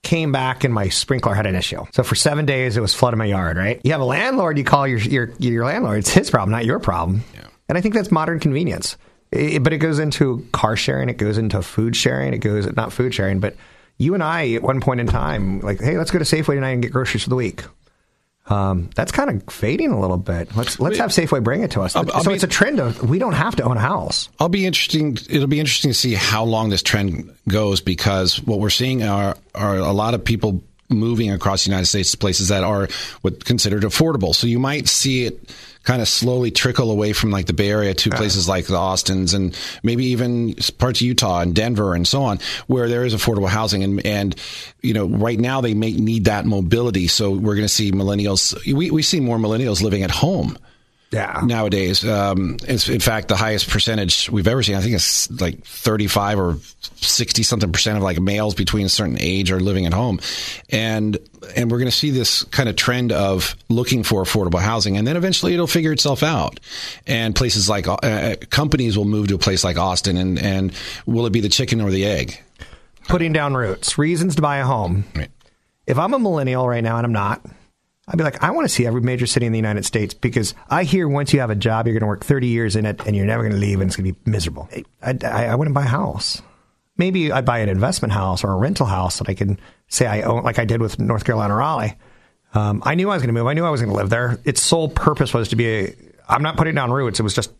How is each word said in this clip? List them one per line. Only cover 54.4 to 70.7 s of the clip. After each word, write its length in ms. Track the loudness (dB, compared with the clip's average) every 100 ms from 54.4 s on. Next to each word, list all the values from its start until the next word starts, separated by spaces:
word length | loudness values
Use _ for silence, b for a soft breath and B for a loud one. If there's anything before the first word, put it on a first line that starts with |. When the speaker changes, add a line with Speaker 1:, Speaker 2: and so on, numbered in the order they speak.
| 2
Speaker 2:
ever 160 | 2
seen. 100 | 0
I 60 | 0
think 140 | 2 2
it's, 340 | 2 0 -2 -2
like, 220 | -4 -4
thirty-five 760 | -14 -4 0 2 2 0 0 2
or 160 | 0 -2 -6 -16 -16 -4
sixty 480 | -2 0 0 0
something 260 | 0 0 0
percent 260 | 0 0 0
of, 60 |
like, 160 | 0 0
males 380 | 0 0 -2 0
between 280 | 0 0
a 40 | 0
certain 280 | 0 -2 -2
age 320 | -2 0 0
are 80 | 0
living 260 | 0 0 0
at 60 |
home, 260 | 0 0 -2 B B B B -6
and, 460 | -2 -2 0 -2 -2 -8 -20 -6
and 160 | -2 0
we're 80 | 0
gonna 140 | 0
see 180 | 0 0
this 320 | 0 0 -2
kinda 280 | -2 0 0
trend 400 | 0 0 0 0
of 420 | 2 2 2 -2 -6 -2
looking 340 | -2 2 0
for 220 | 2 0
affordable 340 | 2 0 2 2
housing, 380 | 2 0 0 2
and 100 | 2
then 100 | 2
eventually 380 | 0 0 2
it'll 140 | 2 2
figure 240 | 2 2
itself 320 | 2 0 2
out, 340 | 0 0 -2 -6 B B B B -4
and 300 | -2 0 0
places 320 | 0 0 0
like, 180 | 0 0
uh, 80 | -2
uh, 320 | 0 0 -2 -4 -2
companies 480 | 0 2 2 2 2
will 60 |
move 240 | 2 2 0
to 80 | 2
a 20 |
place 240 | 2 2
like 160 | 0 0
Austin, 380 | 0 0 0 0
and, 200 | 0 0
and 360 | 0 0 0